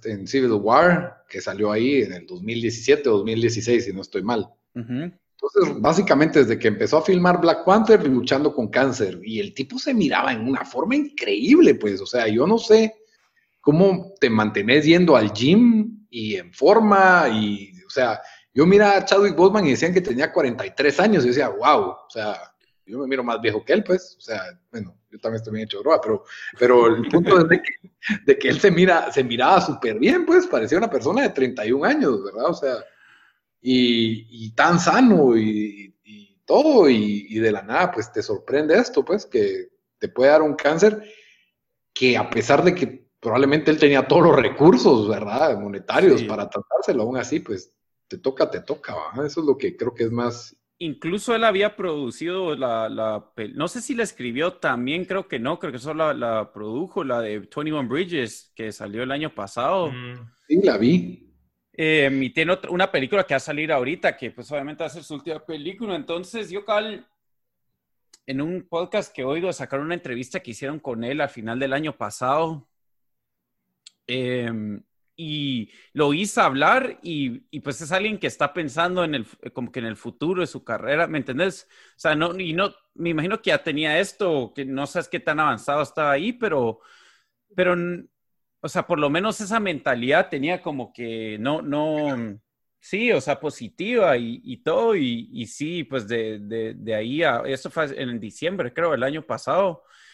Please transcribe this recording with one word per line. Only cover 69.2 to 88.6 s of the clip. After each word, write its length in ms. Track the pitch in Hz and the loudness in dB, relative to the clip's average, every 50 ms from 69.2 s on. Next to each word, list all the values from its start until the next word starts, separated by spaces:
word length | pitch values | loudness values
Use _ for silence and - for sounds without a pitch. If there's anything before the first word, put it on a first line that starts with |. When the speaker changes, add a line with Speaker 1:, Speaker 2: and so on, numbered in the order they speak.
| 127 | -6
Speaker 2:
oigo, 300 | 135 147 170 175 180 - | -4 -4 -4 -4 -6 -6
sacaron 320 | - 131 - 139 139 147 | -8 -8 -8 -8 -6 -6
una 80 | 160 175 | -6 -8
entrevista 440 | 170 - 135 120 123 127 - - - | -8 -8 -10 -10 -10 -10 -10 -12 -12
que 100 | - 120 | -12 -12
hicieron 300 | 110 - 139 135 156 151 | -14 -12 -10 -10 -10 -10
con 240 | - 139 117 113 117 | -10 -10 -8 -8 -6
él 180 | 123 143 156 | -6 -4 -4
al 80 | 147 135 | -6 -6
final 300 | - 123 107 113 117 127 | -8 -10 -10 -8 -6 -6
del 140 | 139 131 135 | -4 -4 -4
año 220 | 143 156 151 - | -4 -4 -6 -8
pasado. 720 | - 117 101 - - 127 127 139 156 165 160 160 147 - _ _ _ _ _ _ _ _ _ _ _ _ _ _ _ _ _ _ _ _ _ _ _ _ - _ _ _ - 123 | -8 -10 -10 -8 -6 -4 -2 -2 0 -2 -4 -6 -10 -16 _ _ _ _ _ _ _ _ _ _ _ _ _ _ _ _ _ _ _ _ _ _ _ _ -20 _ _ _ -8 -6
Em, 720 | 131 127 123 123 123 120 117 113 110 107 104 104 - _ _ _ _ _ _ _ | -6 -4 -4 -4 -4 -6 -6 -8 -8 -8 -10 -12 -12 _ _ _ _ _ _ _
y 540 | - 165 151 151 151 143 139 131 117 104 - _ _ _ _ - | -16 -12 -10 -8 -6 -6 -6 -6 -6 -8 -10 _ _ _ _ -4
lo 200 | 131 151 143 147 | -2 0 0 0
hizo 280 | 165 208 196 - 247 | -2 -4 -4 0 0
hablar 580 | 190 156 131 139 147 175 233 262 262 247 - - | 0 2 2 2 2 2 2 2 0 -4 -8 -12
y, 420 | - 175 160 147 139 123 117 135 _ _ | -12 -10 -6 -6 -6 -6 -6 -10 _ _
y, 80 | - 143 | -16 -12
pues, 180 | - 147 127 - | -10 -10 -10 -10
es 120 | 165 139 180 | -8 -4 -4
alguien 240 | 190 202 220 214 | -4 -2 -4 -6
que 100 | 185 - | -6 -6
está 260 | 135 - - 147 143 - | -6 -4 -4 -6 -4 -4
pensando 500 | 180 160 139 123 160 170 180 180 180 170 | -6 -8 -6 -4 -4 -4 -2 -2 -2 -4
en 100 | 160 147 | -4 -4
el 80 | 127 107 | -6 -8
fu-, 120 | - - - - 123 - | -10 -16 -20 -20 -16 -12
como 180 | 135 120 113 | -12 -12 -10
que 80 | - 131 | -10 -8
en 60 | 117 | -8
el 100 | 113 107 | -8 -10
futuro 460 | - - 120 - - 147 165 185 180 | -10 -14 -16 -12 -8 -6 -4 -4 -4
de 60 | 170 | -4
su 160 | - - 127 - | -6 -8 -12 -10
carrera, 420 | - 113 101 101 123 143 156 170 | -8 -8 -6 -4 -2 -2 0 -2
¿me 100 | 160 160 147 | -2 -2 -6
entendés? 480 | 120 - 123 139 180 190 180 - - _ _ _ _ _ _ | -6 -6 -4 -4 -4 -4 -4 -8 -18 _ _ _ _ _ _
O 40 | _ | _
sea, 140 | - 160 151 | -2 -2 0
no, 220 | 151 160 175 175 | 0 -2 -4 -4
y 140 | 190 185 160 156 | -6 -8 -6 -4
no, 200 | 175 202 196 - _ _ _ _ | -4 -4 -4 -6 _ _ _ _
me 140 | - 170 170 | -8 -6 -4
imagino 300 | 165 156 151 185 220 220 | -4 -4 -4 -4 -6 -4
que 100 | - 185 | -2 -2
ya 120 | 156 139 - | -2 -2 -2
tenía 360 | 165 143 151 156 151 151 170 | -4 -6 -4 -2 -2 0 -2
esto, 520 | 196 190 - - 208 175 156 139 120 104 - | -2 -4 -4 -4 -2 -2 -2 -2 -4 -6 -8
que 120 | 143 135 | -10 -10
no 200 | 131 135 135 143 | -8 -8 -8 -8
sabes 200 | - - 180 156 | -6 -6 -8 -8
qué 120 | - - 160 | -8 -8 -8
tan 180 | - 165 151 151 | -4 -4 -2 0
avanzado 420 | 151 147 120 107 - - 143 151 | 0 0 -2 -2 -2 -2 -2 -2
estaba 300 | 143 - - 160 151 143 | -2 -4 -4 -2 0 0
ahí, 220 | 139 139 175 240 240 | 0 0 -2 -4 -6
pero, 460 | - 233 196 156 135 120 113 110 - _ _ _ _ _ _ _ _ _ _ _ _ _ _ 208 | -4 -4 -2 0 0 0 -2 -4 -6 _ _ _ _ _ _ _ _ _ _ _ _ _ _ -4
pero, 180 | 180 180 180 180 | -2 0 0 0
n-, 340 | 175 175 175 175 - - _ _ _ _ _ _ _ _ _ _ _ | -2 -2 -6 -8 -10 -12 _ _ _ _ _ _ _ _ _ _ _